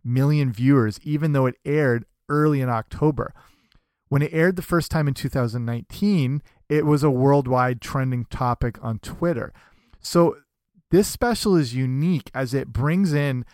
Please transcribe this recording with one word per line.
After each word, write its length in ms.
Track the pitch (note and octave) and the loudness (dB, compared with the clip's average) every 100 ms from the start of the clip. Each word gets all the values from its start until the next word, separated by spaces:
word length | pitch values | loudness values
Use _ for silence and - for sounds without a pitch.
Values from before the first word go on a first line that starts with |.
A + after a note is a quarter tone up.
million 480 | A#2 B2 C#3 D3+ C3+ | -2 0 2 2 0
viewers, 480 | A2 C3 C#3 A2 - | 0 4 4 4 -2
even 300 | D3+ D3 D#3 | -6 -2 0
though 120 | C#3+ B2+ | 2 0
it 100 | B2 | -2
aired 420 | - D3 C#3 A#2 - _ - | -4 0 2 0 -4 _ -4
early 320 | D3 D#3 C#3+ | 0 2 2
in 80 | B2+ | 0
October. 640 | A#2 - - D3+ A#2+ - - _ _ _ _ _ _ _ | -4 -6 -2 0 0 -6 -10 _ _ _ _ _ _ _
When 120 | C#3 | -2
it 100 | D3+ | 0
aired 220 | D#3+ F3 F3+ | 2 0 0
the 60 | |
first 260 | - E3+ - | -2 -2 0
time 180 | E3 D3 | -2 -2
in 60 | |
two 160 | C3+ C#3 | -2 -4
thousand 360 | C#3 A#2+ A#2+ A#2 | -2 -2 -4 -6
nineteen, 760 | A#2 - - G#3 F#3+ B2+ D3 - _ _ | -8 -10 -4 0 2 0 -2 -8 _ _
it 160 | D3+ D3+ | 0 2
was 160 | D3 | 2
a 80 | D3 | 2
worldwide 720 | B2+ C3+ C#3+ B2+ B2+ B2+ A#2+ | 4 4 4 2 0 0 -2
trending 440 | - C#3 C3 B2+ A#2 | -6 -4 -2 -4 -6
topic 520 | - B2 A#2+ B2 - | -4 -2 -2 -4 -4
on 160 | A#2 G#2+ | -8 -8
Twitter. 540 | - - E3+ C3 - - _ _ _ - | -10 -4 -2 -2 -6 -12 _ _ _ -18
So 360 | - F3 E3+ - _ _ _ _ _ | -2 2 2 0 _ _ _ _ _
this 160 | E3+ G#3 | 2 2
special 480 | - A#3+ A3 A3 F3+ | -2 -2 0 2 2
is 200 | C3+ B2 | 2 -2
unique 540 | C3 C3 E3 E3 - | -2 -2 0 -2 -4
as 200 | C3+ C3 | -6 -4
it 140 | C3+ C3+ | -4 -4
brings 460 | A2 C#3+ F3 G3 | -4 0 2 2
in 320 | D3 C#3+ B2+ A#2+ | 0 0 -4 -8